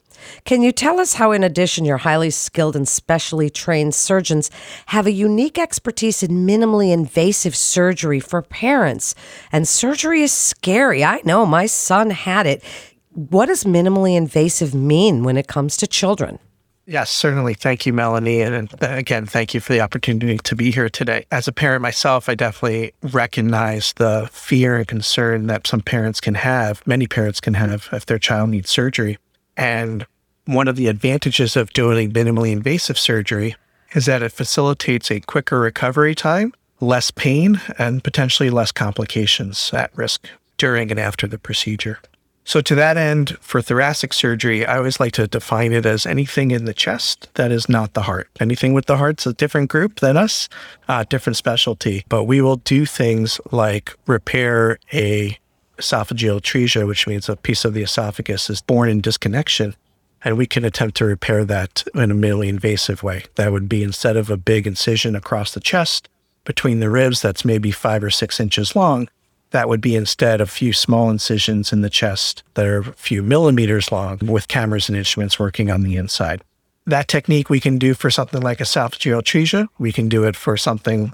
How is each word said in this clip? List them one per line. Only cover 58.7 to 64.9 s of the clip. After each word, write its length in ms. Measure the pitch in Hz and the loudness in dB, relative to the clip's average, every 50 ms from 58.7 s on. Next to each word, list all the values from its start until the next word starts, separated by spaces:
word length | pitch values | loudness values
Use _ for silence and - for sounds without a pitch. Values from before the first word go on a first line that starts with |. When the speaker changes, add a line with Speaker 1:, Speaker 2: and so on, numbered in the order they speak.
| 131 120 120 117 | 2 4 4 4
Speaker 2:
in 100 | 110 107 | 2 2
disconnection, 760 | 101 110 107 - - 113 101 135 156 - - - 110 104 101 - _ _ _ _ _ _ _ _ | 0 0 -2 -2 -2 -2 -2 -2 -2 -2 0 0 -2 -2 -4 -8 _ _ _ _ _ _ _ _
and 160 | - 120 110 113 | -4 -2 0 0
we 80 | 127 | 0
can 200 | 120 - 131 120 | 0 0 -2 -2
attempt 320 | 113 - - 123 110 101 - | -2 0 0 -2 -2 0 0
to 80 | 117 | 0
repair 400 | 107 101 95 - - 113 104 107 | 0 0 0 0 0 0 0 2
that 400 | 101 104 98 92 92 - - - - - | 0 -2 -2 -4 -4 -6 -8 -8 -4 -2
in 160 | 170 123 104 | 0 2 2
a 20 | 101 | 2
minimally 360 | 104 104 107 104 101 104 98 | 2 2 2 0 0 0 -2
invasive 540 | 101 98 90 110 104 101 - - 101 - - | -2 -2 0 0 0 0 -2 -4 -4 -4 -4
way. 200 | 101 92 95 - - _ | -6 -6 -6 -8 -8 _
That 180 | - 104 104 101 | -2 0 0 0
would 160 | 98 98 98 | 0 0 -2
be, 140 | 113 107 104 | -2 0 0
instead 340 | 101 98 - - 123 110 113 | -2 -4 -2 0 0 2 2
of 120 | 107 107 | 0 0
a 60 | 107 | -2
big 320 | 95 92 - 110 110 101 104 | -2 0 2 2 2 2 0
incision 480 | 95 - - - | -4 -2 -2 0